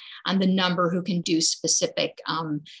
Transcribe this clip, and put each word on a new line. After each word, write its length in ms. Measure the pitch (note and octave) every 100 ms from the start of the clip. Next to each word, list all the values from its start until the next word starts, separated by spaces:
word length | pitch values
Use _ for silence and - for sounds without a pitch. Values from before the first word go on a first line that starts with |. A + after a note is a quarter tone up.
| - - -
on 120 | F#3+
the 80 | F#3+
number 440 | F#3+ F3+ F3+ E3+
who 120 | F3+
can 180 | F3+ F3
do 200 | E3 D#3+
specific, 760 | D#3+ - D#3+ - E3 - D#3+ - -
um, 360 | D#3+ D#3+ D3 D3+ -